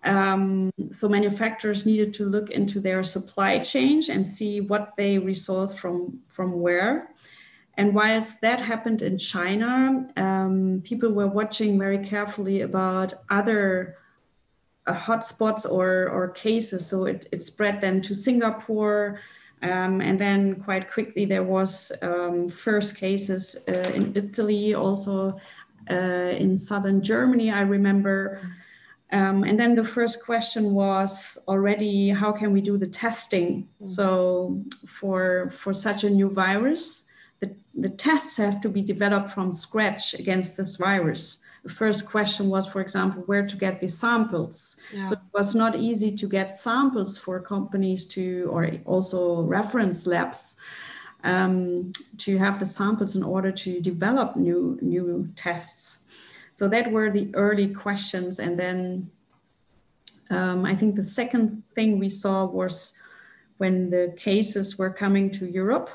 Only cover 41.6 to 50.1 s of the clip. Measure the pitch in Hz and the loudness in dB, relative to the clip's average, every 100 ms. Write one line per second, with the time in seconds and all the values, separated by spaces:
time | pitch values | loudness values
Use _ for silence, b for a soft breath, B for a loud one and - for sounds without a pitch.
41.6 | 175 - 220 202 - 214 202 - 196 190 | -16 -2 0 0 0 0 0 0 0 0
42.6 | 190 190 190 190 190 190 - 202 202 - | -2 -4 -4 -2 -2 -2 0 0 0 -2
43.6 | 190 185 185 - 233 233 220 175 - - | -4 -2 -6 -2 0 2 2 -2 -4 -6
44.6 | - - B 202 190 208 - 202 202 226 | -10 -10 B -10 -6 -6 -4 0 2 4
45.6 | 226 214 226 220 214 208 196 190 190 - | 2 2 -2 0 0 -2 -2 -2 -2 -4
46.6 | 240 240 277 247 196 196 - 185 180 202 | -2 2 2 2 -4 -6 -6 -8 -4 -4
47.6 | 196 196 190 185 - - 185 180 180 170 | -2 0 0 0 -4 -4 -4 -4 -2 0
48.6 | 165 165 - 185 185 185 175 170 165 185 | -2 -4 0 0 0 0 0 0 2 0
49.6 | 208 247 196 170 180 | 0 2 0 0 0